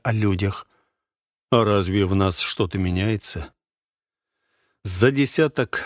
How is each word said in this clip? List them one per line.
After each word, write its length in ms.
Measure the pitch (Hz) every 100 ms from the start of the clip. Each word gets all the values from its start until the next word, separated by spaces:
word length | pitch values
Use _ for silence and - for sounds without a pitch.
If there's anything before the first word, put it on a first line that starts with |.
о 100 | 117
людях". 540 | 110 104 92 98 - - _ _ _ _ _ _ _ -
"А 120 | 120
разве 420 | 107 101 92 101 92
в 100 | 98
нас 240 | 95 -
что-то 380 | - - 95 98
меняется?" 720 | 92 90 104 107 - 85 78 _ _ _ _ _ _ _ _ _ _ _ _ _ 101
За 260 | 90 123
десяток 720 | 139 139 - 156 - 120 -